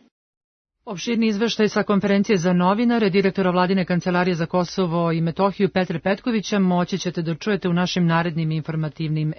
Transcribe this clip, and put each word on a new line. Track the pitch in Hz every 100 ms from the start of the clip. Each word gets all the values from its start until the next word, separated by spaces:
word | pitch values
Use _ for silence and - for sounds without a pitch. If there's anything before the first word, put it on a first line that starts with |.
| _ _ _ _ _ _ _ _ -
Opširni | 185 - 233 226
izveštaj | 202 226 - 214
sa | 214
konferencije | 196 202 202 202 202 196
za | 175
novinare | 180 180 208 240 233 208
direktora | 190 196 190 185
Vladine | 175 180 196
kancelarije | 170 175 185 180 180
za | 170 165
Kosovo | 180 175 - 180 170 170
i | 165
Metohiju | 165 160 196 185 185
Petra | 185 180 165
Petkovića | 185 202 254 226 - 208
moći | 185 180 175 175
ćete | 180 170
da | 165
čujete | 160 220 196 185
u |
našim | 175 180 190 170
narednim | 165 170 160 160
informativnim | 160 151 160 156 - 160 156 156